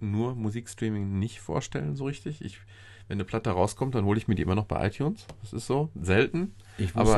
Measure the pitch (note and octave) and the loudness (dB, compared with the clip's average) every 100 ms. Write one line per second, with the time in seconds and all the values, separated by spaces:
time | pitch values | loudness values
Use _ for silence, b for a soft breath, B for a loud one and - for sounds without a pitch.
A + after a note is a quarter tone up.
0 | G#2+ G#2 A#2+ B2 G#2+ A2+ A2+ - A2 G#2+ | -2 0 0 -2 -4 -4 -8 -4 -2 -2
1 | G2 G2 A2 - - D#3 - C#3+ D3 C#3+ | -2 -2 -2 -6 -6 -4 -4 -4 -4 -4
2 | C#3 C#3 - D3+ - - - B B B | -6 -6 -8 -10 -10 -12 -20 B B B
3 | B G2 - A2+ A#2+ F2+ G2 - C3+ B2 | B -6 -4 -2 0 2 2 2 -2 2
4 | G2 G#2+ - G2 - G2 G#2 - G#2 - | 2 2 2 2 2 0 0 0 0 0
5 | C#3+ G#3+ - - - - - C3 D#3 C2+ | -4 -4 -10 -16 -10 -8 -2 0 -2 -2
6 | F2 F#2+ C3+ E3 F#3+ - B B F#2 - | 2 4 4 2 -4 -8 B B -2 4
7 | A2 | 6